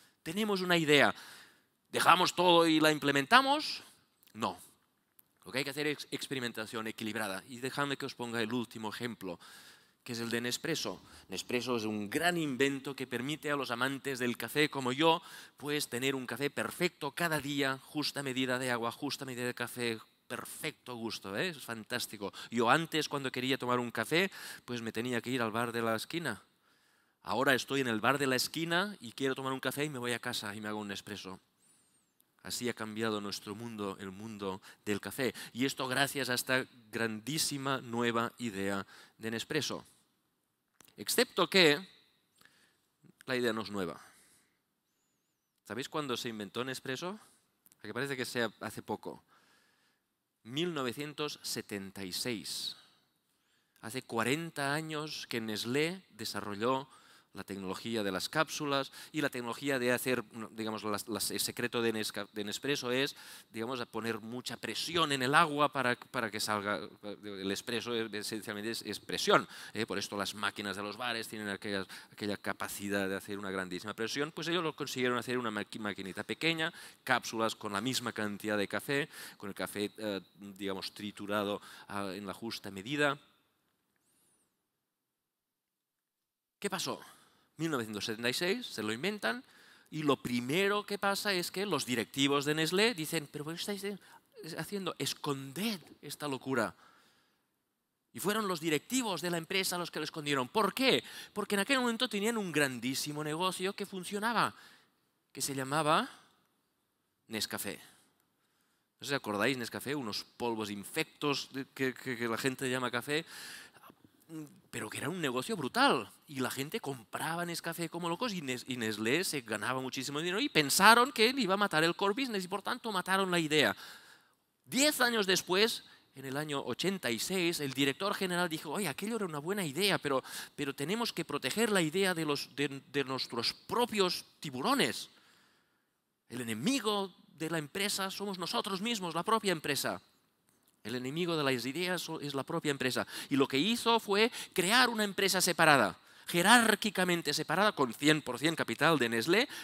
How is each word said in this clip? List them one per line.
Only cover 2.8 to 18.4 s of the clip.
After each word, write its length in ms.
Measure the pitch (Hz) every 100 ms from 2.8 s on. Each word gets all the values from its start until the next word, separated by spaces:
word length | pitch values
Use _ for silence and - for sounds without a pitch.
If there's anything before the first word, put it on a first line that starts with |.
la 100 | 156
implementamos? 960 | 151 143 139 135 247 269 294 - - - - _ _ _
No. 260 | 107 110 87 - _ _ _ _ _ _ _
Lo 80 | -
que 60 | 117
hay 60 |
que 60 | 147
hacer 160 | 139 151
es 220 | 143 -
experimentación 800 | 139 - 135 120 113 110 117 110
equilibrada. 560 | - 110 107 107 95 -
Y 120 | 120
dejadme 360 | 131 147 143 139
que 100 | 135
os 100 | -
ponga 260 | 120 117
el 100 | 110
último 360 | 123 113 113 107
ejemplo, 500 | - 120 107 95 85 - - - - _ _
que 120 | -
es 40 | 117
el 100 | 117
de 120 | 117
Nespresso. 600 | 123 120 156 151 110 87 - - -
Nespresso 480 | 92 - 123 117 120
es 80 |
un 260 | 107 107 101
gran 260 | 143 170 175
invento 600 | 151 123 139 139 139 135
que 100 | 127
permite 420 | 120 131 151 151
a 20 |
los 160 | 143 123
amantes 480 | 120 131 135 139 127
del 180 | 123 113
café 320 | 117 147 151
como 220 | 139 127
yo, 320 | 131 165 165 - - - -
pues, 320 | 147 147 -
tener 280 | 120 135 135
un 100 | 123
café 240 | 120 143
perfecto 640 | - 107 - 175 - 147
cada 260 | - 170 151
día, 400 | 135 143 135 131
justa 460 | - 151 143 143
medida 340 | 139 127